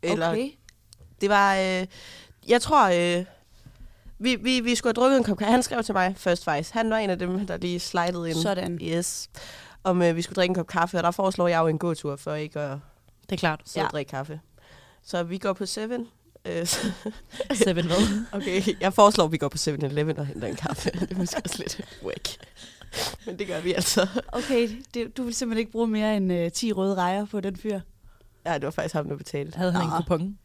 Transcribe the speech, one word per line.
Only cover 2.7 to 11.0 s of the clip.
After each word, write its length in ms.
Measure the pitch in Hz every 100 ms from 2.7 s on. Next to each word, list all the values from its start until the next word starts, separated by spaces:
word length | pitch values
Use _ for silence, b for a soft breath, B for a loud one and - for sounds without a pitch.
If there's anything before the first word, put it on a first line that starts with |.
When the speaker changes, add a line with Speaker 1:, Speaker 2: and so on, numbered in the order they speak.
| 302 214 175 175 175
Speaker 1:
Øh, 60 | 185 b b b b b b b b -
vi, 160 | 233 240
vi, 240 | 214 254
vi 140 | 233
skulle 160 | 240 240 226
have 60 |
drukket 140 | 254 269
en 60 |
kop 140 | 226 196
kaffe. 140 | 208
Han 100 | 247
skrev 200 | 247 240
til 100 | 220
mig 200 | 196 185 190
først 280 | - 175
faktisk. 260 | - 147 160
Han 160 | 233 226
var 80 | 220
en 120 | 208
af 80 | 180
dem, 280 | 180 185 202
der 100 | 170
lige 240 | 180 175
slidede 500 | - 180 175 180 165
ind. 80 | 160
Speaker 2:
Sådan. 400 | 170 190 180 170
Speaker 1:
Yes. 480 | 165 165 180 - - B B B B B
Om, 180 | 190 180
øh, 140 | 175 165
vi 60 |
skulle 140 | 170 190
drikke 140 | 180
en 40 |
kop 120 | 180 165
kaffe, 300 | 180 175
og 40 | 180